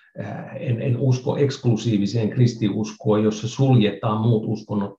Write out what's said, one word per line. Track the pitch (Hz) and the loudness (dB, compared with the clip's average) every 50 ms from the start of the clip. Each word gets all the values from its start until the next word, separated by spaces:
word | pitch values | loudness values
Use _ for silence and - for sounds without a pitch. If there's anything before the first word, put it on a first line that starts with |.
| _ _ _ - | _ _ _ -14
äh, | 104 101 - 90 - - - | -12 -12 -12 -12 -14 -12 -12
en, | - - 131 113 110 | -8 -4 -4 -2 -2
en | - 127 117 | 0 -2 0
usko | - 135 131 127 - - 127 - | 2 2 2 2 2 0 -4 0
eksklusiiviseen | - 143 135 - - - 120 107 107 - 120 104 98 101 95 117 113 107 98 | 2 2 0 0 0 0 0 0 2 2 0 2 2 0 0 0 -2 -2 0
kristinuskoon, | - 127 120 - - - 113 98 95 107 107 - - - - 107 104 107 110 | 2 4 4 4 4 0 -2 -2 -2 -2 -6 -6 -8 -4 0 0 2 4 2
jossa | 107 107 - 117 120 | 0 0 -2 -6 -8
suljetaan | - - 135 135 127 110 104 98 - - - 110 107 110 | -2 0 2 4 6 6 4 2 0 -2 -4 -2 -2 0
muut | 113 120 113 104 - | 2 2 2 2 0
uskonnot | 120 110 107 - - 107 104 98 98 - | -2 -6 -6 -6 -6 -4 -4 -4 -4 -8